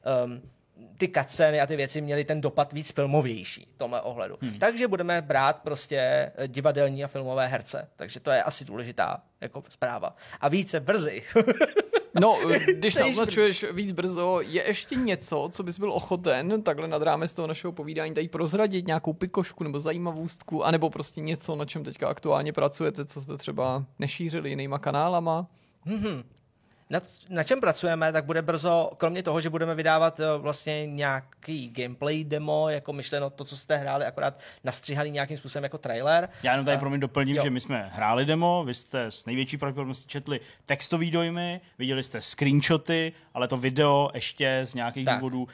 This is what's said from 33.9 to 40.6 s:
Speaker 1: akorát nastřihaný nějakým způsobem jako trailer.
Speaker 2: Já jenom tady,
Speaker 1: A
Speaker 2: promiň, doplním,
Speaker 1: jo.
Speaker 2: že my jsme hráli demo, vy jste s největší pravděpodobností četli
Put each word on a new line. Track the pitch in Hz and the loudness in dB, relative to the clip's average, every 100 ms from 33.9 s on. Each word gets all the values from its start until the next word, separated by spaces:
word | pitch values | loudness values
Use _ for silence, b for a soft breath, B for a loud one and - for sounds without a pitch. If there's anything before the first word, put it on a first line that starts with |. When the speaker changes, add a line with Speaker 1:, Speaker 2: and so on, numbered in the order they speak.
| 139 143 | 0 -2
Speaker 1:
akorát | - 139 139 B B | 0 -2 -2 B B
nastřihaný | 131 123 - 143 151 | -6 -4 -4 -2 -2
nějakým | 147 139 147 | -2 -4 -6
způsobem | 135 151 | -8 -6
jako | 139 151 | -6 -6
trailer. | 135 117 135 165 180 B | -6 -2 4 4 4 B
Speaker 2:
Já | - | 2
jenom | 131 139 | 4 4
tady, | 143 | 2
Speaker 1:
A | |
Speaker 2:
promiň, | 139 139 | 2 0
doplním, | 135 - 135 143 | 0 2 2 2
Speaker 1:
jo. | |
Speaker 2:
že | 143 | 2
my | 127 | 0
jsme | - 127 98 | -2 -4 -4
hráli | 95 107 117 143 | 0 2 4 4
demo, | 156 175 175 | 4 4 2
vy | 143 | 0
jste | 120 - 135 117 | -6 -4 -4 -4
s | - - | -6 -4
největší | 123 131 147 | -4 -2 -2
pravděpodobností | 139 135 131 131 - | -4 -4 -6 -8 -10
četli | 143 139 151 B B | -10 -6 -6 B B